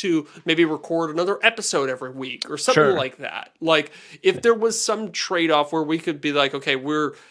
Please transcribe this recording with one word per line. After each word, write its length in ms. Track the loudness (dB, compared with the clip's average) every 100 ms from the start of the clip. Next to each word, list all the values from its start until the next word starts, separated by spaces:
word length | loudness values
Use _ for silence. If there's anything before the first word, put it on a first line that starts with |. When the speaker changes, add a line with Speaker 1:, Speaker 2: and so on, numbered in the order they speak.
Speaker 1:
to 260 | -2 -2 -2 -6 -2
maybe 180 | 2 2
record 440 | 0 -4 -4 -2
another 300 | -2 -2 0
episode 460 | 0 0 -2 -2 -2
every 220 | -4 -10
week 360 | -10 -10 -10 -10
or 60 | -4
something 240 | 2 4
Speaker 2:
Sure. 100 | 4
Speaker 1:
like 240 | 4 -2 -6
that. 360 | -10 -10 -12 _
Like, 280 | 2 2 0 -8 -20 -2
if 140 | 0 2
Speaker 3:
Yeah. 60 |
Speaker 1:
there 120 | 2
was 260 | 2 0 -2
some 320 | -2 -2 -4
trade-off 600 | -6 -2 0 4 2 2
where 80 | -2
we 160 | -2 -2
could 240 | -4 -4
be 100 | -2
like, 200 | 2 2
"Okay, 220 | 0 -2 -2
we're 380 | -2 -2 -2 -6 -18